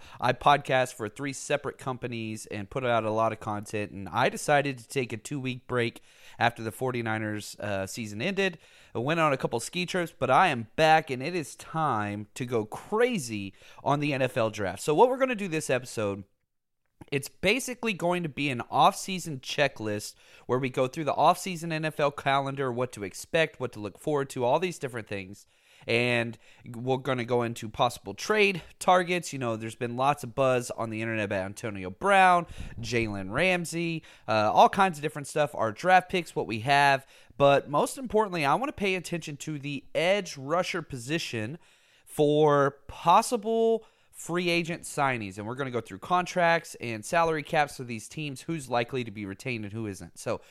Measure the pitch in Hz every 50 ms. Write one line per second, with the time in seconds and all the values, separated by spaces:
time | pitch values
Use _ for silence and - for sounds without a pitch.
0 | - - - - - 127 123 - - 147 143 139 - - 135 131 127 123 - -
1 | 113 107 - - 143 139 131 - - - 147 139 - 123 - - - 135 127 117
2 | - 123 120 113 113 110 110 110 - - - 104 101 - - 139 131 120 117 113
3 | 110 107 110 110 113 113 110 - - 113 104 104 101 - - 107 104 - - 98
4 | 98 87 82 113 135 202 220 220 - - 147 143 143 143 131 120 110 - - 139
5 | 123 117 117 107 - - 151 139 127 131 123 123 - - 123 123 117 120 - -
6 | - _ _ - - - - - 110 117 - - 113 110 - - 131 131 123 120
7 | 117 110 110 110 110 107 104 104 - - - - 101 104 98 95 95 95 - 123
8 | 113 104 104 104 131 196 196 190 196 185 170 - _ - - - - - - 113
9 | 120 143 165 170 156 151 135 - - 160 - 117 - - - 180 180 - - 180
10 | 170 - - - 127 123 131 156 190 175 135 117 113 - _ - 160 156 160 160
11 | 156 - 127 123 131 170 180 175 139 - - - - - - 160 156 143 117 107
12 | 104 104 104 104 104 - - - 131 120 127 113 107 - - - - - 208 220
13 | 240 254 240 180 127 117 107 101 98 98 - - - - - - - 123 143 147
14 | 147 151 135 135 131 127 - 127 113 110 101 107 101 90 92 - - 156 151 165
15 | 240 254 269 247 262 262 247 196 208 180 156 156 - - 135 123 131 - - 117
16 | 107 101 98 101 92 _ _ _ _ _ _ _ _ _ _ _ _ _ _ -
17 | - - 147 139 - - - - - 190 226 269 - 262 240 - 226 226 196 151
18 | 170 175 180 180 170 151 127 - 143 143 127 117 113 - 131 131 156 190 202 -
19 | - - 185 175 - 170 143 131 - - - - 143 135 - - 107 107 104 104
20 | - - - _ _ - - - - - 120 131 139 123 - 139 131 127 - 165
21 | 151 135 - - 143 160 180 - - 196 180 156 165 170 160 156 160 156 - -
22 | 147 143 - - - 143 135 139 139 139 127 139 139 127 120 120 127 123 - 107
23 | 98 92 - - - - - 165 160 156 - - 131 120 - 107 104 101 - -
24 | - 156 151 139 139 - - 135 120 120 139 165 185 180 160 - 143 127 120 117
25 | 104 - 107 98 92 92 101 - - _ _ _ _ _ _ - - - 117 117
26 | 120 123 120 120 117 120 113 - _ - - _ - 120 120 113 123 127 131 131
27 | 127 139 131 123 117 120 123 120 117 113 117 - 117 107 - - 131 120 - -
28 | - - - - - - 214 214 202 202 190 160 - - - - - 190 180 185
29 | 180 165 180 175 170 - 139 135 127 117 113 110 113 113 - - 123 120 120 123
30 | 131 139 147 - - 120 - 139 135 131 127 123 123 - - - 113 113 110 110
31 | 113 113 113 110 104 98 104 98 92 98 101 - - 107 101 95 92 92 98 -
32 | - 196 196 190 185 180 180 175 165 - - - - - - - 117 113 120 117
33 | 113 107 101 98 95 92 110 139 175 185 180 175 170 - 160 170 170 165 165 156
34 | - - - - _ - 110 107 107 107 - 180 226 220 - 196 190 190 156 147
35 | 143 151 - 151 139 - - 156 147 147 - - 110 110 107 - - 180 185 180
36 | 175 - - 180 165 - - 156 107 80 113 110 107 139 143 143 143 139 139 131
37 | - - - - - - - - 139 143 139 131 - 143 143 151 220 - - 277
38 | 262 202 208 214 214 196 180 165 143 139 151 190 262 302 - - 202 196 185 180
39 | 151 - 175 170 - 160 143 - - 156 156 143 135 143 143 131 - - - 143
40 | 160 180 202 208 185 170 - 143 131 139 160 180 180 - - 175 160 - 143 123
41 | 113 131 156 165 - - - 113 107 117 160 - _ _ _ _ _ _ _ _
42 | _ - - - 151 147 147 151 156 147 143 143 139 139 - - _ - - -
43 | - 170 180 214 226 - 247 214 196 226 226 226 226 226 226 220 214 - _ _
44 | _ _ - - - - 165 180 180 175 170 170 170 160 170 - - - - 151
45 | 143 135 127 117 104 95 92 107 104 110 127 131 139 131 120 113 110 - 95 95
46 | - - 180 180 175 - - 185 170 170 165 165 - - - - - 120 113 107
47 | 107 - 175 170 165 165 160 151 135 - 165 156 147 139 - - 127 120 117 107
48 | - - - 156 151 147 131 - - - 165 156 131 120 123 120 120 - 139 127
49 | 120 113 98 107 104 95 98 - - 131 120 110 107 98 104 113 110 104 95 92
50 | 87 85 - - - 123 104 - - -